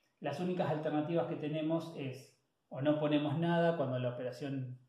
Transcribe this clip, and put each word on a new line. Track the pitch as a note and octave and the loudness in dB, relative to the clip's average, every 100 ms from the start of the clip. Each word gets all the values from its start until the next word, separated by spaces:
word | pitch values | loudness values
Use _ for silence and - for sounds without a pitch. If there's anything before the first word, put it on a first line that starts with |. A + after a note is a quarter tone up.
| _ - | _ -8
las | D3 - | -6 -4
únicas | F3+ F3 D#3 | -2 0 0
alternativas | D3+ D#3 D3+ D#3 E3+ - | 0 0 0 2 0 0
que | D3 | -2
tenemos | D3+ D#3 D#3 E3 - - | -4 -2 0 0 -2 -8
es | C#3 B2 - _ _ _ - | -8 -8 -14 _ _ _ -12
o | C3+ | -2
no | D3 D3+ | 2 4
ponemos | D3+ D3 D3 D3+ | 4 2 2 2
nada | E3+ E3+ E3+ E3 | 4 4 4 4
cuando | C3 B2+ | 0 0
la | B2 | -2
operación | B2 B2 - C#3 C#3 B2 B2+ | -2 -6 -6 -6 -4 -6 -10